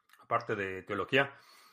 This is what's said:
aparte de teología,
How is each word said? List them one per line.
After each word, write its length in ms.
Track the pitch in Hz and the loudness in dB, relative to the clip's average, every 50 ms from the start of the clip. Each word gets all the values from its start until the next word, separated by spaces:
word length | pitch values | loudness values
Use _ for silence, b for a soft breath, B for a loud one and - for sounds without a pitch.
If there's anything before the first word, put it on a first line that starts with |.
| _ _ _ - | _ _ _ -20
aparte 380 | - - 120 117 - - 113 | -4 -2 -2 0 0 -2 -2
de 260 | 104 98 95 95 92 90 | -2 -2 -4 -4 -6 -6
teología, 500 | - 104 98 90 - - 135 139 - B B B B B B B B | -4 -4 -4 -2 2 4 4 4 2 B B B B B B B B